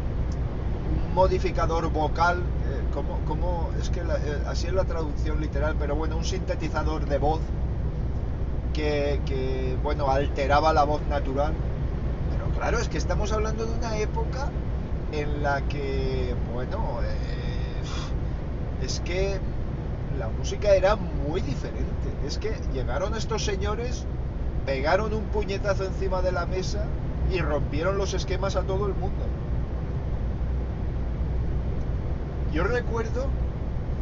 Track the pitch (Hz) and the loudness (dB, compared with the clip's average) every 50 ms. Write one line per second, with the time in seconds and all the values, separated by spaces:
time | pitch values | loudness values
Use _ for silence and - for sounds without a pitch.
0 | - - - - - - - - - - - - - - - - - - 156 - | -2 -2 -2 -2 -2 -2 -2 -2 -2 -2 -2 -4 -2 -2 -2 -2 -2 0 0 0
1 | - - - 175 190 185 185 175 180 180 - 170 170 160 160 160 160 160 160 156 | 0 2 4 4 4 4 4 2 0 0 0 0 0 2 2 0 0 0 0 0
2 | 151 147 - 156 180 180 175 180 175 - - - - - - - - - - 139 | 0 0 2 2 2 2 2 2 0 0 0 0 0 -2 -2 0 0 0 0 -2
3 | 135 - - - - - - - - 135 135 123 117 - 120 123 120 - - - | -2 -2 -2 -2 -2 -2 0 0 0 0 0 0 0 -2 -2 -2 0 0 0 0
4 | 127 117 120 113 - 147 147 139 - 143 139 - - - - 190 180 - 165 165 | 0 0 0 0 0 0 -2 -2 -2 -2 -2 -2 0 0 2 2 2 0 0 -2
5 | 160 147 - - - - 151 151 156 147 - 185 151 156 - - 151 147 147 151 | -2 -2 0 0 0 0 0 0 0 0 0 0 2 2 2 0 0 0 0 0
6 | 160 151 160 170 160 - 180 180 - - 175 - 151 147 - 156 151 151 156 147 | 0 0 0 0 0 0 0 0 -2 -2 -2 -2 -2 -2 0 0 0 0 0 0
7 | 143 - 143 135 135 143 - - - - - - - - - - - - - - | 0 2 2 2 4 2 2 2 0 -2 0 0 0 0 0 0 -2 -2 -2 -2
8 | - - - - - - - - - - - - - - - 156 151 151 147 143 | -2 -2 -2 -2 -2 -2 -2 -2 -2 -2 -2 -2 -2 -2 0 0 0 0 2 2
9 | 143 135 131 - - - 139 131 - 143 135 127 - - - - - 147 151 147 | 2 2 0 0 0 0 0 0 0 0 0 0 0 0 0 0 0 0 0 2
10 | 143 135 135 139 143 - - 147 139 135 143 147 151 160 156 156 143 147 151 143 | 2 2 4 4 2 2 0 2 4 4 6 6 6 6 6 6 4 4 2 2
11 | - 151 147 143 139 139 131 139 147 143 - - - - - - - - - - | 0 0 0 0 0 0 2 2 2 2 0 0 0 -2 0 0 0 0 0 0
12 | - - - - - - - - - - - - - - - - - - 208 202 | 0 0 0 0 0 0 0 0 0 0 0 0 2 2 2 2 0 0 0 0
13 | - - - - 170 196 220 214 214 220 214 214 226 220 220 226 233 226 214 214 | 0 0 2 2 2 2 2 2 2 0 0 0 -2 -2 0 0 0 0 0 0
14 | 214 202 - 233 226 226 - - - - - - - - - - - - - - | 0 0 0 0 0 0 0 -2 -2 -2 -2 -2 -2 -2 -2 -2 -2 -2 -2 -2
15 | - - 151 151 143 147 147 143 143 139 139 139 139 - 139 143 139 135 135 135 | -2 -2 -2 -2 0 0 0 0 2 2 2 2 0 0 -2 -2 0 0 0 0
16 | 135 135 131 - - - - - - - - 123 - - - - - - - - | 0 0 0 0 0 0 0 -2 -2 -2 -2 -2 -2 -2 -2 -2 -2 -2 0 0
17 | - - - - - - - - - - - - - - - - - - - - | 0 0 0 -2 -2 -2 -2 -2 -2 -2 0 -2 -2 -2 -2 -2 -2 -2 -2 -4
18 | - - - - - - - - - - - - - - - - - - - - | -2 -2 -2 -2 -2 -2 -2 -2 -2 -2 -4 -2 -4 -2 -2 -2 -2 -2 -2 -2
19 | - - 175 190 190 196 190 - - - - - - - - - - - - - | -2 0 0 0 2 0 0 0 -2 -2 -2 -2 -2 -2 -4 -4 -4 -4 -4 -4
20 | - - - - - 104 - - - - 196 - - 202 196 190 185 196 220 202 | -2 -2 -2 -2 -2 -2 -2 -2 -2 -2 -2 2 6 6 6 8 8 6 4 2
21 | 180 165 151 147 - 147 160 190 - - - - - 120 104 - - - - - | 0 0 0 0 0 0 0 0 0 0 0 -2 -2 -2 -2 -2 -2 -2 -2 -2
22 | - - - - - - - - - - 170 - - - - 131 - - - - | -2 -2 -2 -2 -2 -2 -2 -2 -2 -2 -2 -2 -2 -2 -2 0 0 0 0 0
23 | - - 220 214 - - 226 202 - 214 202 185 196 202 208 - 160 160 - - | 0 0 0 0 0 0 0 0 0 0 0 0 0 0 0 -2 -2 -2 -4 -4
24 | - - - - - - - - - - - - - 135 139 143 143 156 175 196 | -4 -4 -4 -4 -4 -4 -2 -2 -2 -2 -2 0 0 0 0 0 2 2 2 2
25 | 214 220 220 220 202 - - 214 - 185 196 196 - 208 190 196 190 185 170 - | 2 0 0 0 0 0 0 0 0 0 -2 0 0 0 2 2 0 -2 -2 0
26 | 190 190 185 185 180 180 170 175 170 170 185 185 180 - - - - - - - | 0 0 0 2 2 2 0 0 0 0 0 0 0 0 -2 -2 -2 -2 -2 -2
27 | - - - - - - 190 - - 151 - 143 - - - 156 165 - 196 196 | -2 -2 -2 0 0 2 2 2 2 2 0 0 0 0 0 0 2 2 2 2
28 | 196 185 190 170 - - 185 180 190 196 185 190 175 - 190 180 202 - - - | 0 0 0 0 0 0 0 0 0 0 2 0 0 2 2 2 2 0 0 0
29 | - - - - - - - - - - - - - - - - - - - - | 0 0 0 0 -2 -2 -2 -2 -2 0 0 0 0 -2 -2 -2 -2 -2 -2 -2
30 | - - - - - - - - - - - - - - - - - - - - | -2 -2 -2 -2 0 -2 0 0 0 0 0 0 -2 -2 -2 -2 -2 -2 -2 -2
31 | - - - - - - - - - - - - - - - - - - - - | -2 -2 -2 -2 -2 0 0 0 0 0 0 0 0 0 -2 -2 0 0 -2 -2
32 | - - - - - - - - - - 294 277 247 247 247 247 226 - 233 226 | -2 -2 -2 -2 -4 -4 -4 -2 -2 0 2 2 2 2 2 0 0 0 0 0
33 | 226 220 240 247 269 - - - - - - - - - - - - - - - | 0 0 0 0 0 0 0 0 0 0 -2 -2 -2 -2 -2 -2 -2 -2 -2 0